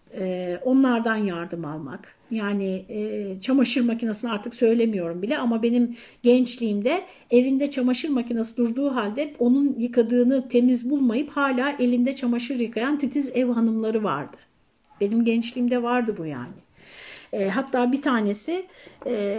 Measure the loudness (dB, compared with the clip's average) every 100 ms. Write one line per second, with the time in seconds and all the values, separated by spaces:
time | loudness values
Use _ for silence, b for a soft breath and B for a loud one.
0 | _ -8 -4 -4 -4 -4 2 4 4 2
1 | 0 0 -2 -4 -6 -8 -8 -8 -10 -14
2 | -16 _ -8 -6 -2 -2 -2 -4 -8 -8
3 | -6 -6 -8 -8 0 2 2 2 0 0
4 | -4 -4 -4 -6 -6 0 2 4 2 0
5 | -4 -6 -4 -2 0 0 2 2 2 B
6 | B B 4 4 4 -2 -2 0 0 -2
7 | -6 B B 4 4 2 0 0 0 0
8 | 0 -2 0 -2 -2 0 -2 0 0 0
9 | -2 -2 -4 0 2 4 2 0 0 2
10 | 4 4 4 2 2 4 4 2 0 0
11 | 2 0 -2 -2 0 0 0 0 0 2
12 | 0 0 -2 -2 -2 -4 -2 -2 -2 -2
13 | -2 -2 -2 0 0 2 2 0 -2 -2
14 | -2 -4 -6 -14 _ _ _ _ _ -4
15 | 0 2 2 2 -2 -2 0 0 0 0
16 | 0 -4 -6 -8 -10 -16 _ B B B
17 | B B B -4 -2 -2 -2 0 2 0
18 | 0 2 0 -2 -4 -6 -6 B B B
19 | -6 -2 -2